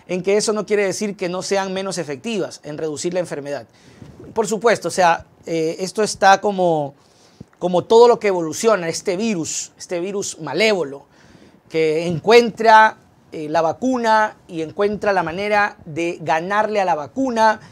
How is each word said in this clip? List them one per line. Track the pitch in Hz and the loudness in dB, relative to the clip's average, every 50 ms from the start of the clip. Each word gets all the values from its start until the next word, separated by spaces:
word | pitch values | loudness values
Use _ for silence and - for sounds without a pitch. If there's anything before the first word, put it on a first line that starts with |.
| _ | _
en | - 180 185 | -6 -6 -4
que | 175 190 202 | 0 0 0
eso | 214 202 226 | 0 0 0
no | 214 214 202 | -2 -4 -2
quiere | 214 214 208 202 | -2 0 0 0
decir | 185 180 - 214 202 - | 0 -2 -4 -6 -6 -6
que | - 190 175 | -6 -6 -6
no | 180 185 | -6 -6
sean | 180 - 202 196 196 190 | -6 -4 -2 -2 -2 -4
menos | 185 190 196 190 170 175 | -6 -6 -6 -6 -8 -8
efectivas | 151 147 143 127 127 233 226 190 147 120 - - | -8 -8 -10 -10 -8 -6 -6 -6 -6 -6 -10 -14
en | - 151 151 143 | -16 -14 -10 -8
reducir | 160 156 147 135 - 175 | -8 -8 -6 -6 -6 -4
la | 180 185 | -4 -4
enfermedad. | 170 170 165 143 139 143 143 123 110 - _ _ _ - - - - - - - - - - | -4 -6 -8 -10 -8 -8 -8 -10 -10 -14 _ _ _ -20 -20 -20 -20 -20 -20 -20 -20 -8 -4
Por | 226 220 | -4 -4
supuesto, | 175 220 185 202 233 202 - - 165 | -2 -2 0 2 2 2 0 -2 -4
o | |
sea, | - 190 180 165 165 - - _ _ _ _ | 0 2 4 4 2 2 -4 _ _ _ _
eh, | - 165 160 160 160 170 - | -6 -4 -2 -2 -2 -4 -4
esto | 185 175 - 214 | -8 -6 -4 -2
está | 214 196 - - 208 190 196 196 | -2 -2 0 2 4 6 6 6
como, | - 208 196 185 180 170 160 151 143 135 - _ _ _ _ _ _ _ _ - - _ _ _ | 4 0 -2 0 2 2 2 0 -2 -6 -10 _ _ _ _ _ _ _ _ -20 -20 _ _ _
como | 175 180 180 175 170 | -4 0 0 0 2
todo | - 226 226 240 | 6 8 8 8
lo | 240 226 226 | 8 6 4
que | 214 202 | 0 0
evoluciona, | 185 175 165 156 151 - 220 226 214 180 165 165 | -2 -2 -2 -4 -6 0 2 2 2 2 0 -4
este | 160 - - 202 180 | -6 -6 -4 -4 -4
virus, | 185 226 226 208 165 147 - - - - - _ | -2 -2 -2 -2 -4 -4 -6 -8 -8 -10 -12 _
este | - - - 185 170 | -20 -12 -8 -8 -6
virus | 175 202 196 202 185 - - 160 | -6 -6 -6 -6 -8 -8 -10 -10
malévolo, | 160 143 131 175 220 220 208 180 147 135 139 139 - _ _ _ _ _ - - - - _ _ _ _ | -10 -6 -2 0 2 2 2 0 -2 -6 -10 -14 -18 _ _ _ _ _ -20 -20 -20 -20 _ _ _ _
que | - 160 160 156 151 165 170 175 | -2 0 0 0 0 0 -2 -2
encuentra, | 175 151 - 190 233 240 240 220 - - 220 226 220 220 220 214 - - _ _ _ _ _ _ | -4 -2 2 6 6 6 6 4 0 2 4 6 8 8 8 6 2 -4 _ _ _ _ _ _
eh, | - 165 151 151 | -12 -10 -6 -2
la | 156 170 | 0 0
vacuna | 160 160 147 - 240 262 254 240 233 220 220 214 214 214 - _ _ - | 0 0 -2 -2 -2 -2 -2 0 0 2 2 2 2 0 -4 _ _ -12
y | 180 160 | -8 -8
encuentra | 160 156 139 190 208 208 214 175 214 208 | -8 -6 -4 -2 -2 -2 -2 -2 -2 0
la | 196 185 | 0 0
manera | 165 160 165 190 202 208 208 208 202 - - - - | -2 -2 -4 -6 -2 0 2 2 0 0 -4 -10 -18
de | 170 143 165 170 170 170 - | -10 -6 -4 -4 -4 -4 -6
ganarle | 160 160 160 165 170 190 202 214 214 208 214 202 | -4 -2 -2 -2 -2 -2 0 0 0 0 0 0
a | 190 | 0
la | 180 160 | 0 0
vacuna | 151 143 - - 262 269 254 233 226 220 220 214 - - - | -2 -4 -6 -6 -4 -4 -2 0 2 2 2 2 0 -6 -18